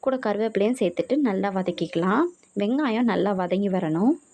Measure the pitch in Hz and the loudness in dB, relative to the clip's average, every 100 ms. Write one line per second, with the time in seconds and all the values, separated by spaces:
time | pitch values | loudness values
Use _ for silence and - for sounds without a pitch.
0 | - 262 233 202 220 220 208 247 190 - | -2 -2 -2 -2 0 2 0 2 0 0
1 | - 269 269 190 202 190 185 175 170 170 | -2 2 2 0 0 -2 -2 -4 -4 0
2 | 180 220 349 - _ - 202 262 294 220 | 0 2 0 -4 _ -4 -2 0 0 2
3 | 240 185 190 190 180 185 202 185 170 156 | 2 2 0 0 0 0 0 0 0 2
4 | 220 339 _ | 2 0 _